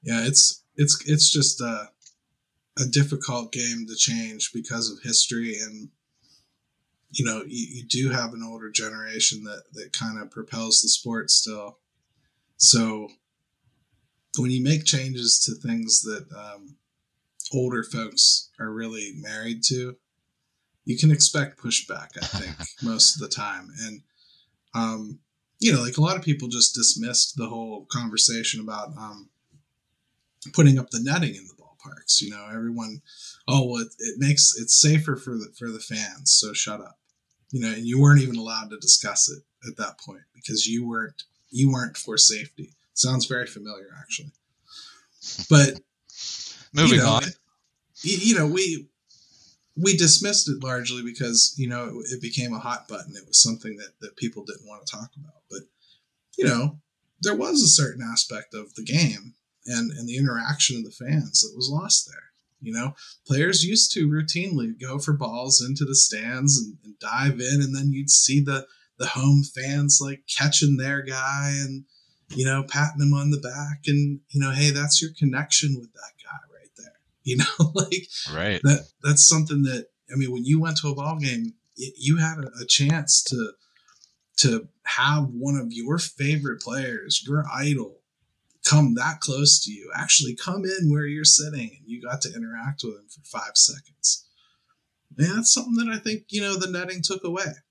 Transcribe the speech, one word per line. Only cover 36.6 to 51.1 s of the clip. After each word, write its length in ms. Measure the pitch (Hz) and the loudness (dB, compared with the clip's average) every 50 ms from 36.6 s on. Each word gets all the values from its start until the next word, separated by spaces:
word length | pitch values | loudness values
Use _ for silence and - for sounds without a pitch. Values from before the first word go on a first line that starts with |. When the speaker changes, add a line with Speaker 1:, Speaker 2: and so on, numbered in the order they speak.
| - - 104 104 95 | -4 -4 -6 -10 -12
Speaker 1:
up." 160 | - - _ _ _ _ _ _ _ _ _ _ _ | -16 -20 _ _ _ _ _ _ _ _ _ _ _
You 100 | - 131 | -8 -4
know, 120 | 117 113 113 | -4 -4 -6
and 140 | 107 117 | -6 -4
you 120 | 117 120 131 | -2 4 6
weren't 220 | 143 143 143 143 | 8 8 8 8
even 160 | 131 123 117 | 6 2 -4
allowed 320 | 113 110 110 110 110 107 104 | -6 -8 -8 -8 -10 -10 -12
to 100 | 107 - | -16 -6
discuss 520 | - - - - - 101 98 - - - | 4 4 4 4 4 0 0 0 0 0
it 120 | 147 143 _ _ _ _ - | 0 -8 _ _ _ _ -18
at 120 | 120 113 - | -18 -10 -8
that 200 | 110 95 - - | -8 -8 -8 -12
point 220 | - - 98 92 _ _ _ | -20 -20 -20 -20 _ _ _
because 320 | _ _ - - 107 - | _ _ -6 -2 -2 -2
you 200 | 110 113 117 123 | 0 0 -2 -4
weren't, 360 | 117 117 113 110 110 - - - _ _ _ _ _ | -4 -6 -6 -8 -8 -12 -18 -20 _ _ _ _ _
you 240 | - 123 135 139 131 | 0 4 4 4 4
weren't 240 | 123 123 113 - | 2 -4 -6 -8
for 220 | - - - 110 107 | -10 -10 -6 2 4
safety. 560 | - - 110 107 110 147 _ - - - _ _ _ _ _ | 4 4 4 0 -6 -12 _ -18 -18 -18 _ _ _ _ _
Sounds 320 | - - 127 131 127 120 | 0 0 2 2 0 0
very 220 | - 127 123 123 | -2 -4 -4 -6
familiar, 420 | 117 - 107 101 107 104 98 95 101 170 143 | -6 -10 -14 -14 -14 -16 -16 -18 -20 -20 -20
actually. 340 | 139 _ - - - 147 _ _ _ _ _ _ _ _ - - - - - _ _ _ _ _ - - - - 95 - | -14 _ -12 -10 -10 -14 _ _ _ _ _ _ _ _ -20 -20 -20 -20 -20 _ _ _ _ _ -16 -16 -12 -12 2 6
But 320 | 160 147 143 139 135 - _ | 8 8 8 6 2 -6 _
Speaker 2:
<laughs> 40 | _ _ _ _ _ - - - - - - - - - - - _ _ | _ _ _ _ _ -18 -14 -12 -12 -12 -12 -12 -14 -16 -18 -20 _ _
Moving 240 | 143 160 165 - 175 | 4 6 6 8 6
Speaker 1:
you 60 | - | 6
know, 80 | 113 110 | 6 4
Speaker 2:
on. 100 | 117 131 | 2 2
Speaker 1:
it, 100 | 180 180 _ _ _ _ _ _ _ _ _ _ _ _ - - | -2 -8 _ _ _ _ _ _ _ _ _ _ _ _ -12 -6
y-, 140 | 160 196 180 | -4 -4 0
you 140 | 190 220 233 | 2 2 4
know, 100 | 190 151 | 4 2
we, 420 | 147 156 185 190 185 165 - 143 _ _ _ _ _ - _ _ _ _ _ _ _ _ _ _ _ _ | 2 2 0 0 0 -2 -6 -10 _ _ _ _ _ -20 _ _ _ _ _ _ _ _ _ _ _ _
we 220 | - 165 196 190 | 0 2 2 4
dismissed 520 | 160 175 160 - - - 202 202 - - 156 | 4 6 6 6 6 4 2 0 0 0 0
it 140 | 135 123 131 | -2 -4 -4
largely 400 | 131 127 123 120 117 123 123 120 | -6 -6 -4 -4 -6 -6 -6 -8
because, 520 | 120 | -10